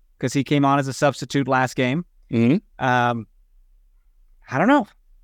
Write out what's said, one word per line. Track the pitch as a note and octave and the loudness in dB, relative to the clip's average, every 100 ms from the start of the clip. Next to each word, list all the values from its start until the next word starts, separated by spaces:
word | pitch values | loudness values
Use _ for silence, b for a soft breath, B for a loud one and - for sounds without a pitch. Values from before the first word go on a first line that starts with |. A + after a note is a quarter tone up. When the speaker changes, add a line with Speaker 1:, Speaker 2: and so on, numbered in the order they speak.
| _ _ | _ _
Speaker 1:
'cause | B2+ | -4
he | C#3 | -2
came | B2+ D3 | 0 2
on | C#3 C#3 | 2 0
as | C3+ | -2
a | |
substitute | B2+ D3 C3 C#3 C#3+ C3 | -2 -2 0 -4 -4 0
last | C3 B2+ | 0 0
game. | - B2+ C#3+ F3 _ - | -2 -2 -2 -6 _ -4
Speaker 2:
Mm-hmm. | A#2 A#2 F3 - - | 0 2 2 -2 -6
Speaker 1:
Um, | B2+ B2 A#2+ A#2+ A2 _ _ _ _ _ _ _ _ _ _ _ - | 0 0 0 -2 -8 _ _ _ _ _ _ _ _ _ _ _ -8
I | C3 | -2
don't | G3 | 2
know. | C#4+ G#3 _ _ - | 2 0 _ _ -20